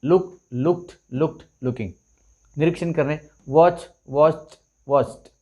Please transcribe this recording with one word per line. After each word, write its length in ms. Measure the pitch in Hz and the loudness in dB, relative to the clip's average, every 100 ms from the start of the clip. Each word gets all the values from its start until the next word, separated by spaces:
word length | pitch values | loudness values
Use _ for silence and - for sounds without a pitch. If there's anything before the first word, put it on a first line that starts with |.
लुक, 360 | 135 185 185 - _ | 2 2 2 -14 _
लुक्ड, 380 | 123 143 175 - - _ | -4 -2 -2 -6 -20 _
लुक्ड, 300 | 127 156 160 - _ | -4 -4 -4 -20 _
लुकिंग. 300 | 127 123 104 - _ _ _ _ _ - | -8 -6 -8 -12 _ _ _ _ _ -2
निरीक्षण 340 | 160 165 170 | -2 -2 -6
करणे, 280 | 165 139 151 - _ - | -2 -2 -4 -10 _ -2
वॉच, 400 | 139 175 175 - _ _ | 4 4 4 -12 _ _
वॉच्ड, 460 | 135 156 156 - - _ _ - | 2 2 2 -10 -20 _ _ -2
वॉच्ड. 420 | 139 123 - - _ | 0 0 -6 -20 _